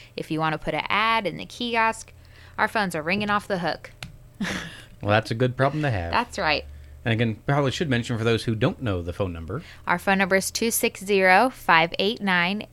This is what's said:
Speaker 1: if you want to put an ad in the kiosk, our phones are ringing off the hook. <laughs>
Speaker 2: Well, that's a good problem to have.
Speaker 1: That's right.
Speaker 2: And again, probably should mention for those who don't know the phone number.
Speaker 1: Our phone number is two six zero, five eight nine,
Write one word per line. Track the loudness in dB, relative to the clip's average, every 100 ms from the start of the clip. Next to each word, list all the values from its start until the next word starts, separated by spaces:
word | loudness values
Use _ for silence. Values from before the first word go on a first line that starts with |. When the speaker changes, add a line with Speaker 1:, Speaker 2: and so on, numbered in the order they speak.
| -14 -12
Speaker 1:
if | -4
you | -2
want | 0
to | -2
put | -4
an | -4 -2
ad | 0 2 2 0
in | -6
the | -10
kiosk, | -8 -4 0 0 -2 -12 -20 -20 -20 -14 -2
our | -2
phones | 0 -2 -2
are |
ringing | -2 -2 0
off | -2 0
the | -2
hook. | -2 -4 -10 -16 -16 -16 -20 -8
<laughs> | -6 -6 -8 -14 -20 -8
Speaker 2:
Well, | 2
that's | 2 2
a | 0
good | 0 2
problem | 0 2
to | -2
have. | -2 0
Speaker 1:
That's | -2 -2 -4
right. | 0 -2 -4 -16 -18 -8 -2
Speaker 2:
And |
again, | 0 0 -2 0
probably | 2 2
should | 0 0
mention | 0 0 0
for | 2
those | 2
who | 0 0
don't | 0 0
know | -2 -2
the | -2
phone | -2 -2
number. | -4 -8 -8 -10 -10 -2
Speaker 1:
Our | 0
phone | 2 2
number | 4 2
is | 0
two | -2 -2
six | 0 -2 -4 0
zero, | 4 6 6 6
five | 0 4 6 4 2
eight | -2 0
nine, | 0 2 2 -2 -6